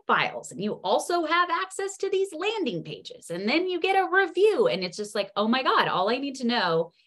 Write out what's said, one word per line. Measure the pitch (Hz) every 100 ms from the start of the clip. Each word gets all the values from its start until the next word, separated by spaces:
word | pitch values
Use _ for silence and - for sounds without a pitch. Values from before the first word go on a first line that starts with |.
| -
files, | 185 131 - -
and | 165
you | 208
also | - 185 - - 349
have | 311 339 339
access | 349 381 - 392 -
to | 392
these | 381 392
landing | 311 415 440 254 170
pages, | 151 - - - -
and | 175 208
then | 311 370
you | 349
get | 381 381
a | 349
review." | 370 392 359 427 330 196
And | 180
it's | 185 214
just | 208
like, | 208 196 202
"Oh | 220
my | 262
God, | 302 403 -
all | 160 202
I | 269
need | 277 254
to | 233
know | 240 175 165 165 _